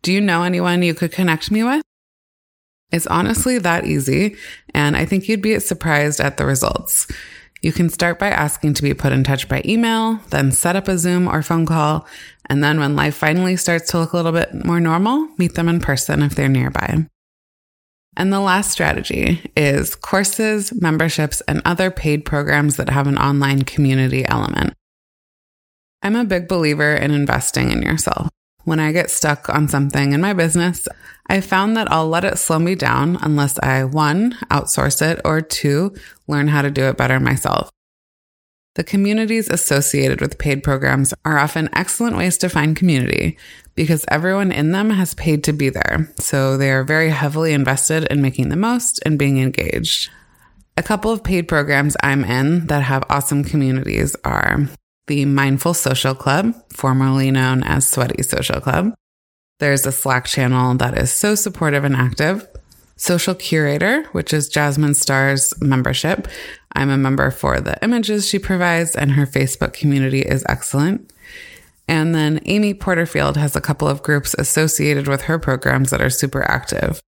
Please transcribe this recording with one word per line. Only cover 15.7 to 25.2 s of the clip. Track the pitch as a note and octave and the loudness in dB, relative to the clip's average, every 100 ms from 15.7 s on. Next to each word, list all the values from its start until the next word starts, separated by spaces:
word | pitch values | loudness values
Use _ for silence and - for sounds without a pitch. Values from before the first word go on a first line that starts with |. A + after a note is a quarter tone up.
| E3+ | 0
person | - C3+ - D3 | 0 -2 0 0
if | D3 | 0
they're | C#3 C#3 | 2 2
nearby. | C3+ B2+ - - D#3+ D#3+ _ _ _ _ _ _ _ _ _ _ - | 2 0 -2 -2 -2 -2 _ _ _ _ _ _ _ _ _ _ -4
And | F#3+ | 0
the | G3 | 0
last | G3 F#3 G3+ | 2 2 0
strategy | - - - - - - E3+ - - | 0 0 0 -4 -2 0 0 -2 0
is | C#3+ C#3 - | 2 2 -2
courses, | - - G3 G3+ - A3 G#3+ G3 | -8 -2 0 0 -2 -2 -2 -4
memberships, | A#3+ F3 D#3 D#3+ - D3+ - - | -2 0 2 0 0 -2 -4 -4
and | D3+ | -2
other | - E3+ F#3 | 0 0 0
paid | F#3 D#3 D3 | -2 -2 -2
programs | D3 D3 D3 D3 D3 C#3 | -2 -4 0 2 2 0
that | C3+ | 0
have | C3+ C#3 | 0 2
an | C#3 | 2
online | C#3 C#3+ C#3 C#3 | 2 2 2 0
community | C3+ - C#3 C3 C3 C3 C3 | 0 0 2 2 2 0 -2
element. | B2 - - - - _ _ _ _ | -2 -2 -2 -4 -6 _ _ _ _